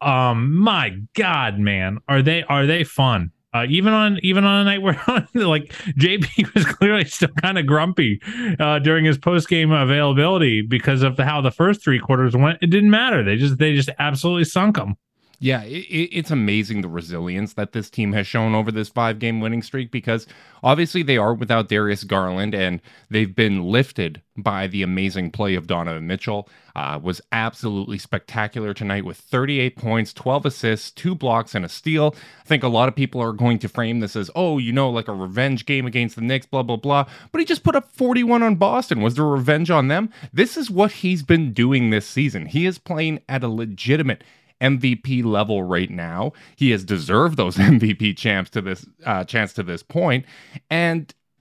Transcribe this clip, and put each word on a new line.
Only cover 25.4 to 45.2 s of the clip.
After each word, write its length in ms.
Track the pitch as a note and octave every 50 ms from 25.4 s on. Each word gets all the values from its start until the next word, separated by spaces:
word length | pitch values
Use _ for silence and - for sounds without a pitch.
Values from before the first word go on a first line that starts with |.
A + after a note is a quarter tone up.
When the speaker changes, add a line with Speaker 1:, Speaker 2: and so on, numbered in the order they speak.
| G#2 G2 F#2
Speaker 2:
of 100 | F2+ D#2+
Donovan 420 | E2+ F2+ E2+ E2 E2 E2 D#2+ E2
Mitchell. 420 | E2+ F#2+ F#2+ - A#2 G#2+ G2+ G2+ - _ _ _ _ _
Uh, 240 | - C#2+ C#2 D2 C#2+
was 200 | D#2 F#2 F2 - - _
absolutely 680 | A2 A2+ A2+ A2+ - - - A2+ G2+ G2 G2 - G2+
spectacular 760 | F#2+ - - - F#2+ - - - A2+ G#2+ G#2 - A#2+ G#2+ G#2 G2
tonight 320 | - A2 G2+ G2 G2+ F#2
with 100 | F2+ -
thirty-eight 600 | - - _ - B2 C3+ C#3 C#3+ C3+ B2 B2+ -
points, 340 | - A#2 A2 A2 A2+ G#2+ -
twelve 340 | - - - B2+ C3+ C#3+ C#3+
assists, 460 | C#3+ - - - A2+ A2 G#2 - -
two 240 | - - - F3+ F#3
blocks, 400 | D3+ C3+ B2 A2+ A2+ A2 - -
and 80 | G#2 F2+
a 60 | E2
steal. 460 | - - - D#3+ D#3+ D#3 D3+ D3+ D3+ - - - - -
I 20 | _
think 180 | - - B2 C3+
a 40 |
lot 220 | B2 A#2 A2+ B2+ C3
of 60 | -
people 260 | C#3+ C3+ - - B2
are 100 | A#2 A2+
going 280 | G#2+ G#2 B2 A#2+ A#2 G#2+
to 100 | - G2
frame 320 | - B2 A#2 A2+ A#2+ A#2
this 160 | G#2+ G2 -
as, 120 | A2 G2 D#2+ -
"Oh, 220 | E3 F#3 E3+ D3+
you 160 | C#3 A#2+ A2+ A#2+
know, 160 | C3+ C#3 B2+
like, 180 | A#2+ A#2 A2
a 60 | A2+ G#2
revenge 520 | F#2+ F#2 F#2 F#2+ A#2+ C3 C#3 C3 A2+ -
game 200 | - C#3+ C3+ B2+
against 320 | A#2+ G#2+ B2 A#2+ G#2+ -
the 40 | A#2
Knicks, 260 | A2+ B2 C3+ C3 -
blah, 160 | _ C#3+ C3 A#2+
blah, 120 | A#2+ A#2
blah." 300 | A2 A#2+ C#3+ C#3+ C#3+ C#3 - - - - -
But 80 | - D#4+
he 60 | D#4+
just 180 | - E4+ - -
put 140 | E4+ -
up 120 | C#4 - - _
forty-one 480 | - C4 B3 B3 B3 A#3+ A3+ A#3+ A#3+ A#3
on 120 | A3+ G3+
Boston. 440 | D#3+ G3 G#3 A#3 B3+ B3+ - D#3 A2
Was 160 | G#2 A2+ A#2+
there 100 | C#3+ D#3
revenge 460 | D3+ C#3+ C3+ B2 C#3+ D3 D#3 E3 D#3+
on 160 | E3+ D3+ B2+
them? 220 | C3+ D3+ F#3+ A3+ A3 - - - - -
This 240 | D3 A#3 A#3+ -
is 120 | D#4+ C4+ A#3
what 220 | F#3 F3+ G#3 G#3
he's 320 | - - - F3+ F#3 D#3+ C3+
been 300 | - E3+ E3 D#3 B2+ G#2
doing 380 | A#2+ A#2+ C3 C#3 C3 A#2+ A2
this 140 | G#2+ G#2 -
season. 400 | - - - D3+ C3+ - F#2+ D#2+
He 200 | - - D#3 F3
is 120 | F#3 F3+
playing 440 | - _ - E3+ D#3 D#3+ D#3+ D#3 C#3+ - -
at 140 | C3+ C3 B2+
a 60 | A#2
legitimate 720 | A2 A2+ A#2 A2 G2 - - B2 C#3 D#3 D3+ C3 G2+ - - - _ _ _ _ _ _
M 180 | B2+ C3+ C#3 B2+
V 160 | C3+ B2+ B2
P 260 | - - C3 C3 B2